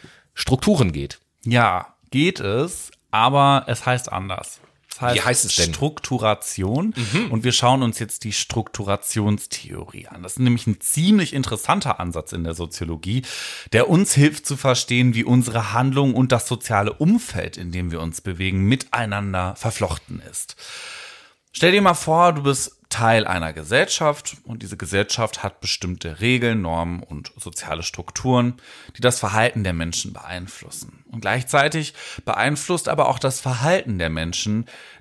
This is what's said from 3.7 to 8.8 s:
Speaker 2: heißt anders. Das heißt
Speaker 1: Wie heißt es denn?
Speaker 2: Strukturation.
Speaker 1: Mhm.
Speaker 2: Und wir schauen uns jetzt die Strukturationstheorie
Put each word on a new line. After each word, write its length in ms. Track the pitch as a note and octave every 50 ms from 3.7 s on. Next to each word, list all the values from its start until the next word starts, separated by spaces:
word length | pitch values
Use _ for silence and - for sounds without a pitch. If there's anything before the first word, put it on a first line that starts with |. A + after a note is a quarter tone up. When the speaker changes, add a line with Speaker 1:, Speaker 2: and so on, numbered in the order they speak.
| B2 - -
Speaker 2:
heißt 260 | B2+ B2 A#2+ - -
anders. 480 | G2 F#2 F#2+ F#2+ F#2 E2+ - - - - _ _ _ _ _ _
Das 100 | - -
heißt 120 | B2 A#2+ A#2+
Speaker 1:
Wie 40 | G2
heißt 220 | - B2 B2 - -
es 120 | - -
denn? 180 | - E2+ E2 D#2
Speaker 2:
Strukturation. 1200 | - C#3 D3+ D3+ - - - C3 A#2 A2+ G#2+ G#2 - - - - - F#2 G2 A#2 D3 F#3+ A3 -
Speaker 1:
Mhm. 340 | B2+ A#2 G2 A#2 F#3+ A#3 -
Speaker 2:
Und 140 | B2 A2+ A2+
wir 80 | B2
schauen 300 | - - B2 B2 C3 C3+
uns 160 | B2+ A2+ G#2+ -
jetzt 260 | A2+ G#2 - - -
die 80 | G#2+
Strukturationstheorie 1700 | G2+ - - - - A2 G#2 - - -